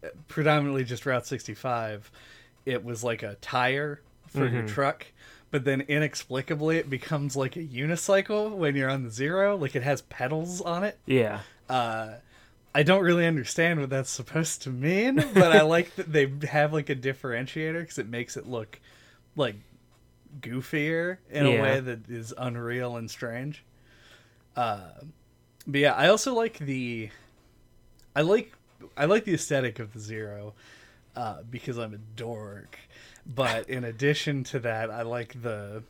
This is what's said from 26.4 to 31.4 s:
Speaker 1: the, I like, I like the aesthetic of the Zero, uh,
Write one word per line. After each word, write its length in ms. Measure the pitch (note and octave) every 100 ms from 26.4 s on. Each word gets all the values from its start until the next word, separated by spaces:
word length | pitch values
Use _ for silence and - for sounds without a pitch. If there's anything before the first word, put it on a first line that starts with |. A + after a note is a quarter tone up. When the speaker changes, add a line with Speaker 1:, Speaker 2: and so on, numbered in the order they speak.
| A3+ A3+
Speaker 1:
the, 520 | C#3+ C3 B2 A#2 A2 - - _ _ _ _ _ _ _ - -
I 60 |
like, 300 | D#3 G#3+ A3+ - _ _ - -
I 80 |
like 200 | D3+ G#3+
the 100 | A3+
aesthetic 440 | E3+ - C#3 B2+ A2
of 140 | A2
the 80 | A2+
Zero, 540 | G#2 A2 G#2+ G#2 G#2 G2+ - - - - _
uh, 280 | - A#2 D2